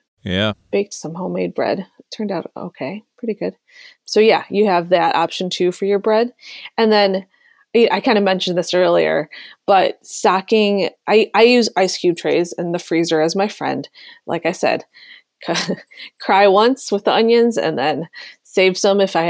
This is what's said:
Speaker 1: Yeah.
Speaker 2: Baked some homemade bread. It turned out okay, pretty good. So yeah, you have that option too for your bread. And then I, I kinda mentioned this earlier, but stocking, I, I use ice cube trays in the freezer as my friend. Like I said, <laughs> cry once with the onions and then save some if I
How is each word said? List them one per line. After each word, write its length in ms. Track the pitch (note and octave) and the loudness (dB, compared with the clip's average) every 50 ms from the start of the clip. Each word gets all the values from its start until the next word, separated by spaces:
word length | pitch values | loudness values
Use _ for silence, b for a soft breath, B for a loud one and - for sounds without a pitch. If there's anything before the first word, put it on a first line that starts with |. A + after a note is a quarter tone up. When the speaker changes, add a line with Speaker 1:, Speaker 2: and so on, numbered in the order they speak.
| _ _ _ _ | _ _ _ _
Speaker 1:
Yeah. 320 | - G#3 - F#2+ G#2+ A2 G3+ _ _ - | -8 -4 -2 0 0 -2 -4 _ _ -4
Speaker 2:
Baked 220 | - G3+ G3+ - - | -4 -4 -4 -4 -8
some 220 | - - D#3 E3 | -14 -12 -12 -10
homemade 400 | F3+ F3+ F3+ F3 F#3 F3+ F3+ - | -8 -8 -6 -4 -4 -4 -4 -4
bread. 240 | - - - - G3 | -4 -2 -2 -2 -4
It 260 | F#3+ _ _ _ - - - | -6 _ _ _ -20 -20 -10
turned 160 | - G#3+ G3 | -8 -8 -6
out 200 | F#3+ E3 - - - | -6 -8 -8 -10 -14
okay, 480 | - - F3 _ - C3+ C3+ F#3+ G#3+ _ _ _ | -14 -14 -14 _ -10 -10 -10 -10 -12 _ _ _
pretty 160 | - B3 A3+ G3+ | -12 -8 -8 -8
good. 220 | - F3 F#3 - _ _ B B B B B B B _ | -6 -6 -8 -8 _ _ B B B B B B B _
So 140 | - - G#3+ | -4 0 2
yeah, 240 | A3 A3 E3+ D3+ - - | 4 4 4 2 0 -4
you 160 | F#3 G3+ G#3+ | 0 0 2
have 220 | G#3 F3+ F3 E3+ F3 | 2 2 0 0 2
that 260 | F3+ E3+ E3+ E3 - | 0 2 2 0 0
option 340 | D#3+ E3+ E3 - - F#3 F3+ | 0 -2 -4 -4 -6 -6 -6
too 220 | - - F#3 F3+ | -2 -2 -2 -2
for 140 | F3 - G3 | -2 -2 -2
your 140 | G3 G3+ G3 | -2 -2 0
bread. 320 | - A3+ G#3+ A3 A#3+ B3 - B B B B B B B B | 0 0 0 2 0 -2 -4 B B B B B B B B
And 140 | - A3+ A3 | 0 2 4
then 340 | G#3+ G#3 G3+ G3 F#3+ F#3+ F#3 b b b b b b b b b - | 4 4 4 2 0 -2 -6 b b b b b b b b b 2
I, 120 | A#3+ A#3 - | 2 4 4
I 80 | - G3 | 2 0
kinda 200 | - C4+ A3 G#3 | 0 2 2 2
mentioned 360 | G3+ F#3+ F#3+ F3+ - F3+ F3 | 2 2 0 0 -2 -2 -2
this 160 | F3+ E3 - - | -2 -2 -2 0
earlier, 560 | F3+ F3+ E3+ F3 E3+ D#3+ D#3 D#3+ D#3 D3+ - B B B B B B - | 2 2 4 4 2 2 2 0 -2 -4 -6 B B B B B B 0
but 320 | - G3+ F#3 - - - _ _ | 2 2 4 4 2 -2 _ _
stocking, 840 | - - - - G3 F#3 F#3+ F#3+ - A3+ A3 G#3 G3+ G3+ G3 F3 - - _ - | -14 -12 0 0 2 2 2 0 0 2 2 2 2 0 0 -2 -4 -6 _ -4
I, 220 | - G3+ A3+ - - - | 2 2 2 2 2 4
I 100 | G#3 A3+ | 4 6
use 260 | A#3+ B3 B3 A3 - - | 6 6 4 2 2 0
ice 220 | - F#3+ F#3 - | 0 0 0 -2
cube 200 | - - F3+ E3 | -2 0 -2 -2
trays 360 | - - D#3 C#3+ E3 F3 F3+ - | 0 -2 0 0 0 0 -2 -4
in 180 | - F3 E3+ | -8 -6 -4
the 80 | E3+ F3 | -4 -6
freezer 400 | - - E3+ E3 E3 E3 E3 D#3 | -4 -2 -2 -2 0 0 2 2
as 140 | D#3 E3 E3+ | 2 0 0
my 120 | F#3+ G3 | -2 -2
friend. 400 | G#3+ - - - C3+ - - - - B B B B B B B | -2 -4 -6 -6 -6 -6 -6 -8 -12 B B B B B B B
Like 200 | - - E3 - | -6 -6 -4 -4
I 60 | E3 F#3 | -4 -4
said, 320 | - - - - - - _ B B B B B B B B _ _ - | -2 -2 -2 -2 -2 -4 _ B B B B B B B B _ _ -8
<laughs> 0 | - E3 - - F3 F#3 - - B B B B B B _ | -6 -6 -6 -4 -6 -8 -8 -10 B B B B B B _
cry 280 | - - G3+ G3 G3+ | -2 0 4 4 6
once 440 | G3+ F#3 G#3 A3 B3 C4+ - - - | 6 6 4 4 2 0 -2 -4 -6
with 140 | A3 G3+ - | -6 -2 0
the 80 | - - | 0 2
onions 440 | G#3 A3+ A3+ A#3 A#3 A#3 A#3+ G#3+ | 2 2 4 4 4 4 2 0
and 200 | - - - G#3 | -2 -4 -4 -4
then 320 | A3 C4+ - C#4 C4 E3+ - B B B B B B _ | -2 -2 -2 -2 -4 -8 -12 B B B B B B _
save 340 | - - G3 F#3 F#3 F#3 | -6 0 2 2 2 2
some 220 | - - G3+ G3 G3+ | 0 0 0 2 2
if 140 | G3 F#3+ - | 0 0 0
I 100 | E3 E3 | -2 0